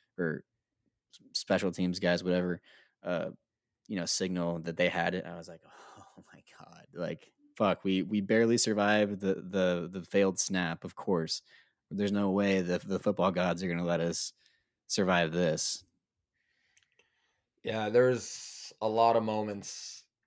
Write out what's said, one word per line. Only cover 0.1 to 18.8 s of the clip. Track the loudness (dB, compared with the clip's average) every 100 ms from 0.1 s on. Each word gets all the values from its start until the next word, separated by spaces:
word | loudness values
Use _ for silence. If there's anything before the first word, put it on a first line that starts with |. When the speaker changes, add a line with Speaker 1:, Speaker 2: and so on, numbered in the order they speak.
| -4
Speaker 1:
or | -4 -4 -10 _ _ _ _ _ _
s-, | -20 -10
special | -8 0 0 0
teams | -2 -2 0
guys, | 0 0
whatever, | 0 0 0 -4 -10 -20 _ _
uh, | -6 -4 -6 -10 _ _ _ _ -10
you | -6
know, |
signal | -4 -4 -2 -2 -2 -4
that | -4 0
they | 0
had | 2 -2
it. | -4
I | -8 -14
was | -16
like, | -20
<laughs> | -20 -20 -20 -20
"Oh | -20 -20 -20
my | -20 _ -20
God, | -20 -20 -14
like, | -6 -6 -6 -12 _ _ 2
fuck, | 2 4
we, | 2 0
we | 0 0
barely | 4 4 6 4
survived | 2 2 4 4 2 0
the, | -2 -2
the, | -2 0 2 0 -4
the | -10
failed | 0 2 2 2
snap, | -2 -2 -2 -6
of | -10
course. | -8 -2 0 -2 -6 -10 -20 _ _ _
There's | -4 -2
no | 0 0
way | 2 2 2
the, | 0 -2
the | -2 -2
football | -2 0 0
gods | 2 0 -2
are | -2
gonna | -2 0
let | 0
us | 0 -4 -8 -12 _ _ _ _ -4
survive | 0 2 4 2
this." | 2 0 0 -4 -6 -12 _ _ _ _ _ _ _ _ _ _ _ _ _ _ _ _ _
Speaker 2:
Yeah, | -6 -4 2
there's | 4 4 2 -4 -12 -14 -16 -18 -6